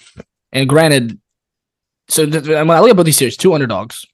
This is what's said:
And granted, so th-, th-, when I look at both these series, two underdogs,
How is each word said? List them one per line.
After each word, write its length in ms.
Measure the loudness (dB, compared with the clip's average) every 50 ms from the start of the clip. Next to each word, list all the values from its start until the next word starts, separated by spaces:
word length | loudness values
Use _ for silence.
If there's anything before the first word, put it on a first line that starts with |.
| _ _ _ -20 -20 _ _ _ _ _
And 160 | -6 -4 -2
granted, 520 | 0 2 2 2 2 2 0 -2 -4 -10 -14 _ _ _ _ _ _ _ _ _ _ _ _ _ _ _ _ _ -6
so 160 | -4 -2 -2
th-, 180 | -2 -4 -6 -4
th-, 120 | -2 -2
when 160 | -2 0 2
I 80 | 2 4
look 100 | 4 4
at 80 | 4
both 80 | 4 2
these 120 | 0 0
series, 200 | 0 -2 -4 -4
two 160 | 0 0 0 2
underdogs, 520 | 0 -2 -4 -6 -8 -8 -12 -16 -20 -20 _